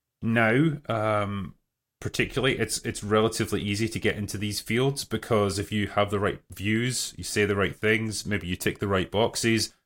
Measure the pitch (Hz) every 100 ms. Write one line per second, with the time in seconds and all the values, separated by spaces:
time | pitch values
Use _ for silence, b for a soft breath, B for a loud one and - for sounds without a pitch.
0 | _ _ 113 113 113 123 160 143 - 113
1 | 110 107 101 101 92 - _ _ _ -
2 | - - 120 - 131 - 110 - 117 -
3 | 104 107 110 - 104 98 98 101 113 101
4 | 107 104 101 101 104 98 - 113 135 139
5 | - - - 110 101 95 101 107 98 -
6 | 101 101 101 - - - 98 110 123 120
7 | - - 90 107 104 101 95 - 107 113
8 | 110 101 - 101 87 87 101 76 101 98
9 | 90 98 113 - 117 117 - -